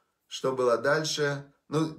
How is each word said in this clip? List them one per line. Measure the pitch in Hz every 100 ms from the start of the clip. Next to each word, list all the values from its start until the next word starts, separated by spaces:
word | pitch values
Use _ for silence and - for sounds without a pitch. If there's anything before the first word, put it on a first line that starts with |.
| _ _ _
Что | - 135
было | 127 123 117
дальше. | 135 156 151 - 143 139 - _ -
Ну, | 147 156